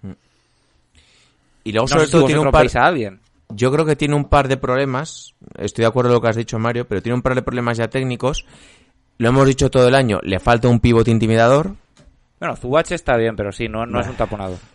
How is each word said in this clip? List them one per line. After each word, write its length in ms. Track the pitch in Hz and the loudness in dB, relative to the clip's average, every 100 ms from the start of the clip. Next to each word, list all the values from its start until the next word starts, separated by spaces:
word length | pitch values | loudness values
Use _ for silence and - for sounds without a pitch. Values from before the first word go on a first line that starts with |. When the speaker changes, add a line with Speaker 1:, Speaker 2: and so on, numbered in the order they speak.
| 98 90 _ _ _ _ _ _ _ _ _ _ _ _ _ _ | -18 -18 _ _ _ _ _ _ _ _ _ _ _ _ _ _
Speaker 1:
Y 80 | - | -4
luego, 140 | 110 135 | -2 0
Speaker 2:
No 20 | |
Speaker 1:
sobre 140 | 143 | 2
Speaker 2:
sé 40 | 156 | 2
si 40 | |
Speaker 1:
todo, 140 | 165 135 | 4 4
tiene 140 | 151 | 2
Speaker 2:
vosotros 100 | 143 | 2
Speaker 1:
un 20 | |
par 100 | 127 | 2
Speaker 2:
veis 120 | 127 123 | 2 2
a 100 | 143 | 2
alguien. 360 | 165 104 95 _ _ - | 0 -4 -10 _ _ -18
Speaker 1:
Yo 220 | 104 127 | -4 0
creo 140 | 147 156 | 0 0
que 100 | 143 | 0
tiene 200 | 147 147 | 0 -2
un 100 | 139 | 2
par 220 | 143 135 | 0 2
de 100 | 131 | -2
problemas. 760 | 127 127 139 127 160 - - _ - - | -2 -2 -2 -4 -8 -14 -20 _ -20 -10
Estoy 260 | 101 - | -8 -2
de 40 | 113 | 0
acuerdo 220 | 127 123 | 2 2
con 60 | 120 | 2
lo 60 | |
que 60 | 117 | 0
has 60 | 113 | -2
dicho, 240 | 113 113 | -4 -4
Mario, 280 | 117 120 120 | -4 -4 -4
pero 140 | 98 | -4
tiene 140 | 117 123 | -4 -2
un 60 | |
par 140 | 131 127 | -2 -2
de 60 | |
problemas 360 | 117 123 120 117 | -4 -4 -4 -4
ya 100 | 113 | -4
técnicos. 580 | 135 131 120 127 160 - - - _ _ _ _ - | -4 -4 -4 -4 -6 -10 -20 -20 _ _ _ _ -4
Lo 120 | 117 | 0
hemos 180 | 135 135 | 4 4
dicho 220 | 131 139 | 2 0
todo 180 | 131 123 | 2 4
el 80 | 135 | 4
año, 240 | 123 98 | 2 -2
le 160 | - 95 | -4 -2
falta 280 | - 120 123 | 0 2 4
un 120 | 120 | 4
pivote 320 | 117 113 113 | 4 4 4
intimidador. 640 | 113 110 113 117 143 185 202 _ _ _ _ _ _ | 2 2 4 4 4 0 -8 _ _ _ _ _ _
Speaker 2:
Bueno, 160 | 170 117 | -10 -8
Zubac 360 | 123 147 170 | -2 -2 0
está 240 | 175 - 120 | -4 -2 0
bien, 200 | 113 107 | 0 -2
pero 160 | 101 | -6
sí, 160 | - 113 | -6 -8
no, 160 | 110 120 | -6 -6
no 140 | 120 | -4
es 80 | 123 | -6
Speaker 1:
Bah. 40 | |
Speaker 2:
un 60 | 123 | -4
taponado. 420 | 107 104 95 90 - | -6 -6 -8 -10 -14